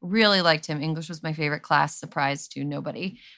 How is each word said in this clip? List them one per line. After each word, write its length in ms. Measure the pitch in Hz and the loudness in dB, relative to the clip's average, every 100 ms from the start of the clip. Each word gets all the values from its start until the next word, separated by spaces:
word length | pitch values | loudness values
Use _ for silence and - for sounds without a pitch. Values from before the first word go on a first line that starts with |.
really 420 | 180 214 214 196 | -2 4 6 6
liked 240 | 175 156 - | 4 4 2
him. 160 | 151 | -4
English 260 | 151 160 160 | -2 -4 -6
was 140 | 160 | -8
my 100 | 160 | -6
favorite 300 | 156 151 147 | -2 -2 -2
class, 340 | - 147 147 - | 2 2 2 -2
surprise 500 | 156 - 139 139 - | -8 -2 -2 -2 -8
to 160 | - | -8
nobody. 540 | 143 143 139 - 185 - - | -6 -6 -6 -8 -8 -10 -18